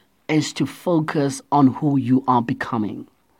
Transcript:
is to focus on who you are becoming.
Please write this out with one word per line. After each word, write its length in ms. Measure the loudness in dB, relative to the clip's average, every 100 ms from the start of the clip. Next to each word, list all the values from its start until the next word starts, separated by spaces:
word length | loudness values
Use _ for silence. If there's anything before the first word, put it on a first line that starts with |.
| _ _ -2
is 260 | 0 0
to 120 | -4 -6
focus 760 | -4 0 0 0 -2 -2 -4 -2
on 160 | 4 4
who 300 | 2 0 0
you 260 | 2 0 2
are 140 | 0
becoming. 640 | 0 -4 -6 -4 -4 -8 -16 _ _ _